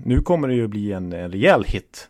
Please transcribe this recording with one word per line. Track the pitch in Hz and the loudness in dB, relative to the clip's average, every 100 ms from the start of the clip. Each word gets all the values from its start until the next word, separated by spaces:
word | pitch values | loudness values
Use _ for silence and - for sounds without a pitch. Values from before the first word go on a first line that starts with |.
| 120 | 0
nu | 127 | 0
kommer | - 170 139 | 2 0 2
det | |
ju | 123 113 | 0 -2
bli | 104 104 | -4 -4
en, | 95 90 | -4 -6
en | 85 87 | -8 -6
rejäl | 95 156 151 | 2 4 4
hit | - 95 - - | 2 -4 -8 -18